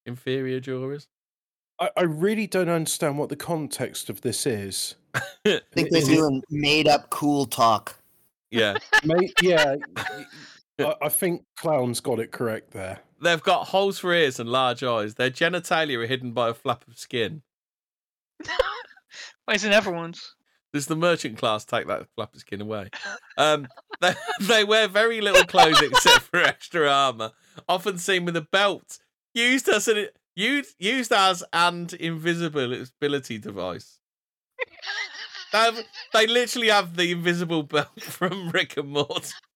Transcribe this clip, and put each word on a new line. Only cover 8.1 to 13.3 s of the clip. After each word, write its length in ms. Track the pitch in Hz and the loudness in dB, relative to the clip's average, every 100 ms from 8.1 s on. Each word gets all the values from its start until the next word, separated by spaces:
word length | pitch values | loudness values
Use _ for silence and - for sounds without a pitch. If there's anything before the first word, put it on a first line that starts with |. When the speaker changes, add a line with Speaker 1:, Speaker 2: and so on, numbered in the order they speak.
| _ _ _ _ | _ _ _ _
Speaker 1:
Yeah. 280 | 117 107 101 - | 0 2 0 0
Speaker 2:
<laughs> 140 | - | 2
May-, 280 | 151 170 185 - | 4 2 2 2
yeah, 340 | 180 165 147 143 | 4 4 4 0
Speaker 1:
<laughs> 920 | - 87 - - - - - - _ - | -6 -10 -10 -10 -14 -20 -20 -20 _ -4
Speaker 2:
I, 160 | 143 151 | -2 -2
I 60 | 147 | -2
think 360 | - 185 170 - - | -2 -2 -4 -8 -8
Clown's 440 | 165 151 123 117 | -2 0 0 -2
got 180 | - 113 | -2 -2
it 140 | 113 | -4
correct 380 | - 120 110 - | -4 -4 -4 -8
there. 280 | 110 92 98 - _ | -12 -10 -12 -16 _
Speaker 1:
They've 220 | 165 | 0